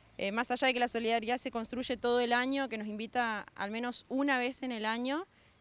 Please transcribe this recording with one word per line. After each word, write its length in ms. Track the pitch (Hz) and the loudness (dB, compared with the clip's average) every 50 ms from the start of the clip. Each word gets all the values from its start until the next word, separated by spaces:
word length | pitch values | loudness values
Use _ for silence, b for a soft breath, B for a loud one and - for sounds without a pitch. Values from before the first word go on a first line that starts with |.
| B B B | B B B
eh, 160 | - - 196 208 | -4 -2 -2 0
más 180 | 233 247 - | -2 0 0
allá 160 | 247 247 277 | 0 2 4
de 60 | 262 247 | 4 4
que 60 | 240 | 4
la 80 | 240 233 | 2 2
solidaridad 480 | - 226 233 226 233 233 220 226 247 | 0 0 2 2 2 2 2 0 -2
se 140 | 254 - 262 | -2 -2 -4
construye 440 | - 233 220 - - 247 247 - 247 | -4 -4 -6 -4 -4 -6 -2 -2 -4
todo 240 | 202 - 240 240 247 | 0 2 2 4 4
el 140 | 240 233 240 | 4 4 4
año, 340 | 240 247 262 277 277 269 | 2 2 2 0 0 0
que 100 | 233 226 | -2 -4
nos 100 | 220 208 | -6 -6
invita 580 | 214 208 208 226 214 - 247 240 226 214 208 - - - | -6 -6 -6 -6 -4 -2 0 0 0 -2 -4 -6 -10 -8
al 160 | - 196 202 | -6 -6 -4
menos 340 | 220 226 247 247 240 - - - | -4 -4 -4 -4 -6 -8 -8 -4
una 300 | 254 262 285 285 269 247 | 0 0 2 2 2 2
vez 220 | 240 254 262 - | 0 -2 -2 -4
en 120 | 269 254 240 | -6 -4 -4
el 120 | 220 214 | -2 -2
año, 400 | 220 226 233 247 262 277 330 392 _ b b b b b b | -2 0 0 0 -2 -2 -2 -4 _ b b b b b b